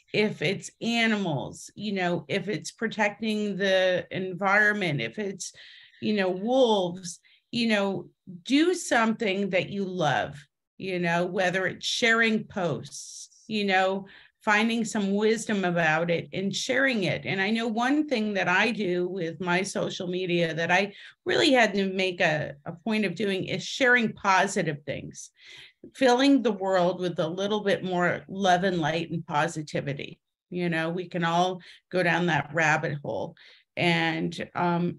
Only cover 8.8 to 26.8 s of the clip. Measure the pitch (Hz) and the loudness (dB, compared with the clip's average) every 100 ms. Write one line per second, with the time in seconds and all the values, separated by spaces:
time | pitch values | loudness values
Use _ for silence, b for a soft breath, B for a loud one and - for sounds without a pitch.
8.8 | - 254 226 220 214 196 196 180 - 202 | 0 2 2 0 -2 -2 0 0 -2 -4
9.8 | 185 180 147 110 78 - - _ _ - | -4 0 0 0 -2 -8 -20 _ _ -12
10.8 | 190 180 170 170 180 196 180 190 185 - | -6 -2 0 0 0 0 0 0 -2 -4
11.8 | - - 233 226 226 214 - 202 170 127 | -6 0 2 4 4 0 -2 -2 -2 -2
12.8 | 139 - - - - _ - 214 202 190 | -8 -14 -16 -18 -20 _ -6 -2 2 4
13.8 | 190 196 190 B B _ 214 208 226 233 | 2 0 -8 B B _ 2 4 4 0
14.8 | 196 220 190 202 214 226 220 202 180 175 | -2 -2 0 2 2 0 0 0 0 2
15.8 | 160 160 170 165 143 185 196 - - 262 | 2 2 2 -2 -2 -4 -4 -4 -2 2
16.8 | 269 226 175 92 120 190 196 226 233 214 | 2 2 0 -2 -4 -2 0 0 -2 0
17.8 | 254 294 302 233 214 202 180 185 233 202 | 2 2 0 0 0 0 2 2 2 0
18.8 | 185 180 180 190 165 165 180 180 196 202 | -2 0 -2 -4 -6 -4 0 0 0 -4
19.8 | 190 196 180 180 180 175 165 160 165 180 | -4 -4 -6 -4 0 0 0 0 2 2
20.8 | 208 B B B 359 - 311 254 208 196 | 2 B B B -2 2 6 6 4 2
21.8 | 190 190 185 180 170 151 - - - - | 0 0 -2 2 2 0 -4 -10 -14 -10
22.8 | 226 214 196 170 202 190 - 175 - - | -4 -2 -2 -2 -2 -2 -4 -6 -6 0
23.8 | 247 240 220 - 202 185 196 196 160 147 | 4 4 2 -2 2 4 4 0 -2 -4
24.8 | - 95 80 - - B B B B B | -8 -10 -10 -14 -20 B B B B B
25.8 | - - 254 247 277 269 220 190 190 185 | -12 0 4 6 6 6 4 -2 0 2